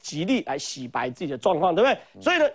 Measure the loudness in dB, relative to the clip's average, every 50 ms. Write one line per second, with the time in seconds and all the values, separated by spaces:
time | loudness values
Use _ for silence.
0 | -12 -10 -6 -4 0 0 0 0 0 -4 -6 -6 -6 -10 -10 -10 -10 -6 -4 -4
1 | -4 -4 -4 -6 -6 -6 -6 0 0 2 2 4 2 2 4 4 4 4 2 0
2 | -4 -14 _ -4 0 0 2 4 2 2